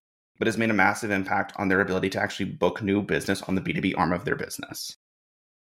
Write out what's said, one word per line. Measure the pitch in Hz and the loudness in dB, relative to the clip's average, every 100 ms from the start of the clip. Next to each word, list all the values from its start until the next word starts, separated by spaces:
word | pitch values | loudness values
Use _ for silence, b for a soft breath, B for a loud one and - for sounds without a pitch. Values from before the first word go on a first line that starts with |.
| _ _ _ - | _ _ _ -2
but | 107 | 0
has | 107 | 2
made | 113 | 2
a | |
massive | 104 98 - 107 | 4 4 2 0
impact | 98 95 101 98 - | 0 0 -2 -2 -2
on | 98 | 2
their | 95 | 4
ability | 95 92 95 | 4 2 0
to | 98 | -2
actually | 101 - 92 | -4 -4 -6
book | - 90 - | 0 0 0
new | 101 101 | 0 0
business | 98 - - 98 | 0 -2 0 -4
on | - | -2
the | 95 | -4
B | - | -2
two | - | -2
B | 98 | -2
arm | - 82 | 2 2
of | 87 | 2
their | - - | -2 -4
business. | - - - - - - _ _ _ _ _ _ _ | -6 -10 -12 -12 -12 -14 _ _ _ _ _ _ _